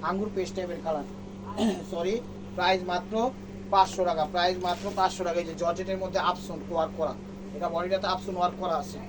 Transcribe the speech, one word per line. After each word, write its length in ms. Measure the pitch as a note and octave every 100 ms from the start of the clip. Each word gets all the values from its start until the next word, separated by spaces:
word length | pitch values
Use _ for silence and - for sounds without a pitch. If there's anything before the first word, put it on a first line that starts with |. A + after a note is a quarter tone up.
| D3+
আঙ্গুর 220 | F#3+ G#3+ G3
পেস্ট 160 | F3+ -
টাইপের 240 | F3+ E3+ E3
কালার, 200 | D#3 C#3+ - - - -
<clears throat> 440 | G#3 A3+ F3+ D#3
সরি, 220 | F3 F3 A3+ - - - -
প্রাইস 240 | F3+ F#3+ F3+
মাত্র 220 | F3+ - A3 B3 C4 - - -
পাঁচশো 300 | G3 F#3+ - F3+
টাকা, 140 | D#3+ D3+
প্রাইস 240 | F3+ F3 F3+ F3+
মাত্র 180 | F3+ G3 G3
পাঁচশো 240 | F#3 - F3
টাকা। 120 | E3+
এই 40 | E3
যে 40 | D#3
জর্জেটের 380 | E3+ E3 F#3+ F#3+
মধ্যে 180 | F#3+ F#3+ D#3+
আপসন 280 | F3+ - D#3+ -
ওয়ার্ক 200 | E3 D#3+ -
করা, 140 | D#3 D3+ - - - -
এটা 100 | E3+
বডিটাতে 320 | E3 F3+ F#3+ F#3+
আপসন 200 | F#3 G3 F#3
ওয়ার্ক 200 | F3+ -
করা 140 | F3+ E3
আছে। 160 | - -